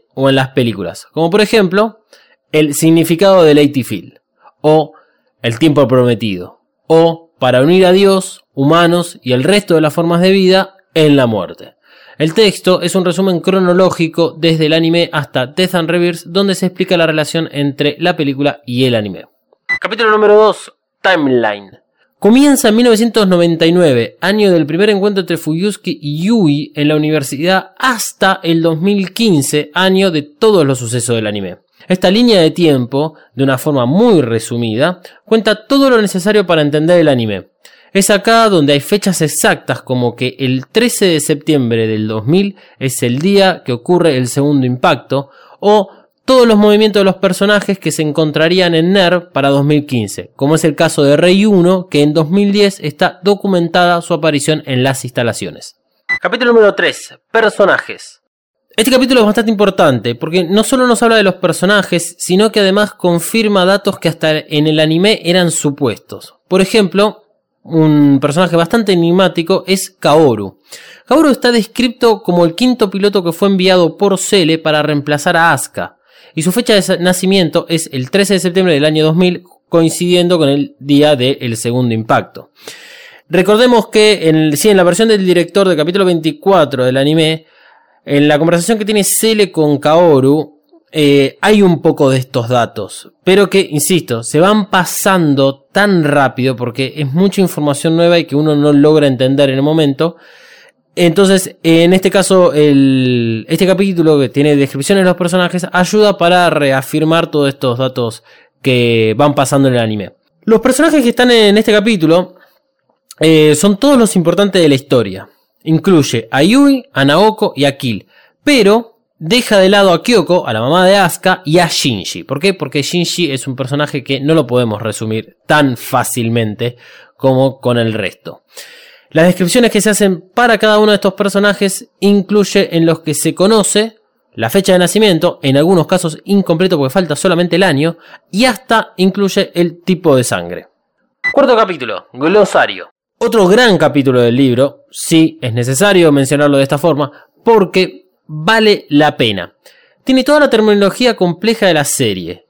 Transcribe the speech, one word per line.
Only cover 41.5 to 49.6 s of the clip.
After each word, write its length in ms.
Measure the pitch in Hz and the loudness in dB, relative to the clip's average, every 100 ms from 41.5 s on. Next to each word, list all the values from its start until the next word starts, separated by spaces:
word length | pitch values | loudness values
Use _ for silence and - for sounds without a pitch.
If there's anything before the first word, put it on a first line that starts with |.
| 151 120 113 110 | 0 0 -2 -2
del 180 | 107 107 | -4 -4
dos 180 | 110 | -4
mil 320 | 110 180 202 - _ _ | -2 0 -2 -6 _ _
es 240 | 131 - | -8 -4
el 160 | 123 123 | -4 -2
día 460 | 180 202 190 170 | 0 2 2 -2
que 80 | - | -6
ocurre 440 | 120 - 180 165 131 | -6 -2 0 2 0
el 120 | 123 | -2
segundo 360 | - 143 147 | -2 0 0
impacto, 640 | 127 127 185 139 - 139 139 _ - _ | -2 0 -2 -2 -4 -8 -8 _ -20 _
o 300 | 202 208 196 - _ _ | 0 2 0 -10 _ _
todos 220 | - 262 240 | 0 4 4
los 100 | 214 | 4
movimientos 440 | 208 208 214 202 | 4 4 2 2
de 40 | |
los 120 | 190 185 | 0 0
personajes 640 | 196 180 202 208 190 190 | -2 0 0 0 -2 -4
que 100 | 160 | -4
se 100 | 147 | -4
encontrarían 760 | 151 147 160 147 160 180 175 165 | -4 -2 -2 0 0 2 2 2
en 160 | 170 | 2
ner 380 | 196 175 180 175 | 2 2 0 -2
para 200 | 139 139 | -2 0
dos 140 | 139 | 0